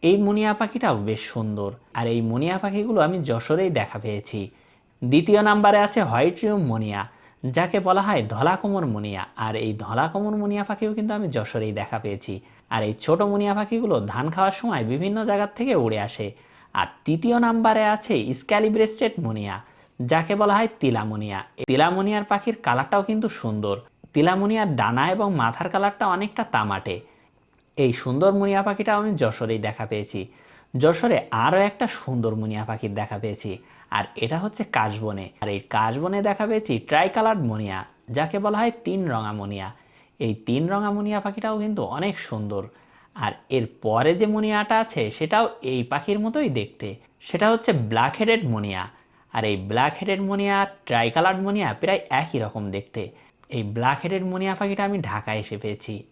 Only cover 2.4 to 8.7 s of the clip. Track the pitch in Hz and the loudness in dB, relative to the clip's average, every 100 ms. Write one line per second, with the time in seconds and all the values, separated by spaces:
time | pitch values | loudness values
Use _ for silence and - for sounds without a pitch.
2.4 | 156 185 202 196 214 214 156 185 147 113 | -2 -2 -2 -4 0 2 2 2 -2 -2
3.4 | - 156 190 143 101 110 110 104 - 110 | 0 0 2 0 -2 -4 -6 -6 -6 -8
4.4 | 98 - _ _ _ _ 123 143 165 208 | -8 -12 _ _ _ _ 2 2 6 4
5.4 | 214 208 208 208 208 226 175 117 151 175 | 6 6 6 6 4 2 2 2 2 2
6.4 | 220 208 147 110 107 101 98 - - _ | -2 0 0 -2 -2 -4 -6 -10 -20 _
7.4 | 127 131 180 202 185 185 196 190 107 107 | -4 0 2 0 2 2 4 0 0 0
8.4 | 143 190 208 | 2 2 0